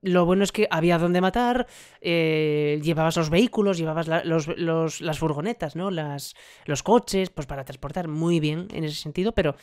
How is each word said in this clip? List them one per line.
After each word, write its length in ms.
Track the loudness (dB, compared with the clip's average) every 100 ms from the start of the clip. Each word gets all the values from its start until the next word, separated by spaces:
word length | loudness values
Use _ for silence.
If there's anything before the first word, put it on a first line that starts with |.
lo 240 | 0 2 4
bueno 180 | 4
es 80 | 2
que 160 | 0 0
había 300 | 2 2 4
donde 200 | 2 2
matar, 460 | 2 2 0 0 -4 -10 -20 -8
eh, 800 | -2 0 2 2 2 2 0 0
llevabas 340 | 0 2 2 2
los 120 | 2
vehículos, 460 | 4 4 2 0 0
llevabas 300 | -2 -2 0
la, 160 | -2
los, 240 | 0 0 -2 -4
los, 440 | 0 0 0 -4
las 160 | -6 -2
furgonetas, 580 | -2 -2 -4 -4 -6 -6
¿no? 140 | -4
Las, 460 | -4 -6 -8 -12 -18 -20 -16 -6
los 180 | -4
coches, 480 | 4 2 4 -2 -2
pues 160 | -6 -10
para 180 | -10 -12
transportar 420 | -12 -8 -8 -6
muy 320 | -2 2 2
bien 280 | 0 -2 -6
en 120 | -6
ese 120 | -6 -6
sentido, 380 | -8 -4 -2
pero 220 | 0 0 -2